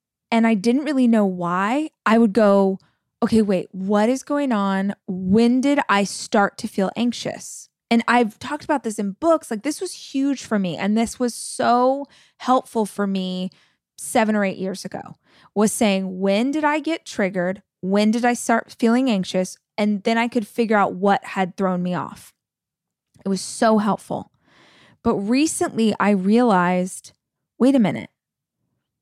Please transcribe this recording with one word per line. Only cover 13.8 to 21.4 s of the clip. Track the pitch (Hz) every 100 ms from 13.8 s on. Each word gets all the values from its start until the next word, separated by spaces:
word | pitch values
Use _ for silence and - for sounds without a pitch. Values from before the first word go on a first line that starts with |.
| _ -
seven | - 247 220 214
or |
eight | 196 -
years | 185 208
ago, | 196 - - - _ _ _
was | 196 208
saying, | - 214 190 190 185
"When | 196 202 254
did | 302
I | 294 302
get | 294 330 -
triggered? | - 190 190 175 190 _ _
When | 185 202 214
did | 233 240
I |
start | 240 - 233 - -
feeling | 226 240 269
anxious?" | 202 175 185 185 - _ -
And | 208 202
then | 226 226
I | 240
could | 240 208
figure | - 220 214
out | 190
what | 180 196 196
had | - 202